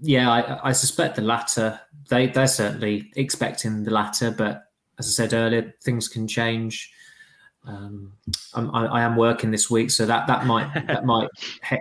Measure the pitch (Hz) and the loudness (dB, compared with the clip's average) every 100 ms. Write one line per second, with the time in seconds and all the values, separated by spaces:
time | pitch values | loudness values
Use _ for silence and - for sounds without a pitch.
0 | 151 131 123 117 123 131 135 123 - - | 2 4 6 4 0 -2 0 0 0 0
1 | - - 107 117 - - 110 110 - - | -2 0 0 0 -2 -2 -2 -4 -12 -20
2 | - 123 127 131 131 - 104 107 107 104 | 0 2 2 4 2 2 0 -2 -2 -2
3 | - - 123 - 110 - 113 107 107 107 | -4 -4 -4 -2 -4 -4 -4 -4 0 0
4 | 104 - 117 110 107 104 - _ _ - | 0 -2 -2 0 -2 -4 -12 _ _ -10
5 | - - 110 117 113 117 113 - - 120 | -2 0 2 2 2 2 -2 -6 -4 -2
6 | - 113 110 120 117 113 113 107 - - | -2 -4 -4 -2 -2 -2 -4 -8 -12 -20
7 | - - - _ _ _ - 101 101 104 | -20 -20 -20 _ _ _ -14 -14 -12 -14
8 | 98 101 - - - 117 117 117 113 117 | -16 -14 -10 -10 -8 -6 -2 0 0 2
9 | 117 117 117 120 110 107 - 117 117 - | 2 4 4 2 0 0 2 2 2 2
10 | 110 110 - 120 127 113 - 160 - 139 | 2 2 2 0 2 0 0 -4 -4 -2
11 | 127 113 - - - - - - | 2 2 0 -6 -14 -12 -4 -4